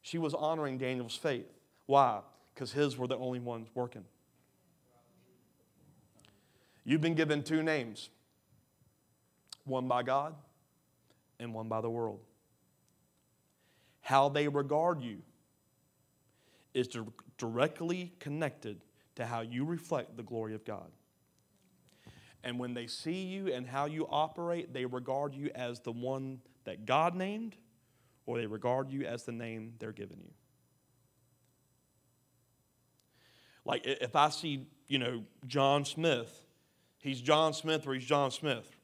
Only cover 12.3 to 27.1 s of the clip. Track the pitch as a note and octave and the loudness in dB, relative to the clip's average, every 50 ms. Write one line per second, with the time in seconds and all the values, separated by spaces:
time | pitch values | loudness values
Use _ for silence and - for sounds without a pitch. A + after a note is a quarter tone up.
12.3 | _ _ _ _ _ _ _ _ _ _ _ _ _ _ _ _ _ _ _ _ | _ _ _ _ _ _ _ _ _ _ _ _ _ _ _ _ _ _ _ _
13.3 | _ _ _ _ _ _ _ _ _ _ _ _ _ _ - - C3+ C3+ C#3 D3 | _ _ _ _ _ _ _ _ _ _ _ _ _ _ -2 4 6 6 6 6
14.3 | C#3+ D3 D3 D3 C#3+ C#3+ C#3 C3+ D3 D3+ E3 F3 F3 D3 A#2+ A#2 G#2 F#2 - - | 4 4 2 4 2 0 0 2 2 2 4 2 0 0 -4 -6 -8 -10 -12 -20
15.3 | _ _ _ _ _ _ _ _ _ _ _ _ _ _ _ _ _ _ _ _ | _ _ _ _ _ _ _ _ _ _ _ _ _ _ _ _ _ _ _ _
16.3 | _ _ _ _ _ - _ _ _ C3 B2+ B2 - A#2+ A2 A2 A2 - - - | _ _ _ _ _ -20 _ _ _ 0 0 0 -2 -6 -6 -6 -10 -16 -20 -20
17.3 | - - B2 A#2 A2+ A#2+ C#3 E3+ E3 - E3 E3+ F3 F#3 F3+ F3 - - - D3 | -10 -6 -6 -2 2 2 2 2 2 -4 -2 -2 -2 -2 -4 -8 -12 -12 -8 -6
18.3 | D3 D#3 D#3+ C#3+ - - - A2 G#2 G2 - _ _ _ _ _ _ - A#2+ A2 | -2 -2 -2 -2 -4 -6 -12 -12 -12 -12 -16 _ _ _ _ _ _ -8 -6 -4
19.3 | A#2+ A#2 A2+ A2+ A#2+ B2 C#3 D#3+ E3+ E3 E3+ - E3 C3+ A2 - A2+ A2 A2+ - | -4 -4 -4 -4 -2 -2 -2 -2 -2 -6 -4 -2 -2 -2 -2 -6 -12 -14 -10 -6
20.3 | A#2+ A2+ A2 A2 A2 G#2+ - - G#2+ F#2+ E2 E2 - _ _ _ _ _ _ _ | -4 -4 -4 -4 -6 -8 -8 -8 -8 -8 -10 -16 -20 _ _ _ _ _ _ _
21.3 | _ _ _ _ _ _ _ _ _ _ _ _ _ _ _ - - - - - | _ _ _ _ _ _ _ _ _ _ _ _ _ _ _ -20 -20 -20 -20 -20
22.3 | - _ - B2 A#2+ B2 B2 B2 B2 B2 A#2+ A#2 - - - D#3 F3 F#3+ F#3+ F#3 | -20 _ -8 -6 -6 -4 -4 -4 -6 -6 -6 -8 -10 -8 -6 -6 -4 -4 -4 -6
23.3 | F#3+ G3 G3 F#3 B2+ B2 B2+ B2 B2+ C#3 C#3+ D3+ D#3 D#3 D#3 - - D3 D#3 D#3 | -6 -4 -2 -2 -2 -2 -4 -4 -2 -2 -2 -2 -2 -4 -4 0 0 0 0 0
24.3 | D#3 - F3 E3+ E3+ E3+ - - B2+ C3 B2+ B2+ B2 B2+ B2 C3 C3 C#3 D3 D3 | -2 -6 -4 -4 -4 -4 -4 -6 -6 -4 -4 -4 -4 -6 -4 -2 -2 -2 -2 -4
25.3 | C3+ C3+ C#3+ D3 - B2+ B2 A#2+ A#2+ A#2+ - B2 A#2 A#2+ A#2+ C3 C3+ C3+ C3+ C3+ | -4 -6 -6 -6 -4 -4 -6 -6 -6 -6 -8 -6 -6 -4 -4 -4 -2 -4 -4 -8
26.3 | C3 B2+ _ - _ _ _ - F2+ F2+ G#2+ A2 B2+ D3+ D#3+ F3 | -10 -12 _ -20 _ _ _ -10 -10 -8 2 4 6 6 6 4